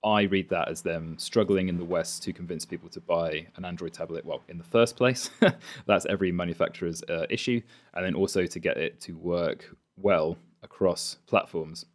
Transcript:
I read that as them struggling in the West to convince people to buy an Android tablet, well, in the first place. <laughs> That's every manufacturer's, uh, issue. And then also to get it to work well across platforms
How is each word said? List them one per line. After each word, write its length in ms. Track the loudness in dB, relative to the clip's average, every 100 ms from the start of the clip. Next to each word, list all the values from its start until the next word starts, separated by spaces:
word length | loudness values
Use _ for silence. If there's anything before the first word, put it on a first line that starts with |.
I 200 | 4 4
read 260 | 4 2 0
that 180 | -2 -2
as 140 | -4
them 340 | -4 -4 -6 -8
struggling 500 | -2 2 4 4 2
in 100 | -2
the 80 | -2
West 360 | -2 -2 -6
to 100 | -8
convince 300 | -10 -8 -8 -8
people 240 | -10 -12
to 100 | -16
buy 460 | -2 0 0 -4 -8 -12
an 100 | -10
Android 280 | -8 -8
tablet, 300 | -8 -8 -8 -8
well, 180 | -10 -10
in 80 | -14
the 40 |
first 340 | 0 4 4 4
place. 340 | 2 2 -6 4 4 4
<laughs> 260 | -12 -14 2
That's 180 | 2 4
every 240 | 0 2
manufacturer's, 720 | 0 -2 0 -2 0 -6 -6
uh, 220 | -6 -4 -2
issue. 320 | -2 0 -2 -2 -20 _ -6
And 100 | -2
then 80 | 0
also 300 | 0 2 0
to 140 | 0
get 180 | -2 0
it 220 | -2 -6
to 120 | -14 -8
work 560 | -2 0 0 -4 -12 -20 _ -2
well 400 | 2 4 2 -2 _ _
across 560 | -20 0 2 2 -4 -10 _
platforms 600 | 0 0 -6 -8 -12 -18